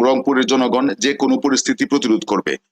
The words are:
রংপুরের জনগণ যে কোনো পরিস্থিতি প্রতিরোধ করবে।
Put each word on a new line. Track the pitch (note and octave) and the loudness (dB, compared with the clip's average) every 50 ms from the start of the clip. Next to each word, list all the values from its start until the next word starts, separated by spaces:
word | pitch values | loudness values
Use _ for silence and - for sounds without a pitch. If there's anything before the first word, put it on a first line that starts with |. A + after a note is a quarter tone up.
| A#2+ | 2
রংপুরের | C3 C3 B2+ - C#3+ C#3 C3 B2+ | 2 2 2 0 0 2 2 2
জনগণ | A#2 C3+ C3 B2+ A#2 A2 B2+ C3+ C#3 - | 2 2 0 2 2 0 0 0 -2 -2
যে | - B2 C#3 C#3 | -2 -2 -2 -2
কোনো | - C#3 B2+ C3 - | 0 0 0 0 2
পরিস্থিতি | - C#3+ C3+ A#2+ - - B2 - C#3+ | 0 0 0 0 0 -2 -2 -2 -2
প্রতিরোধ | A2 C#3 C#3 A#2+ A#2 A2 G2 - | -2 0 0 0 2 0 0 0
করবে। | - G#2 F#2 - D#2 C2 - _ _ | -2 -4 -2 -2 -4 -6 -8 _ _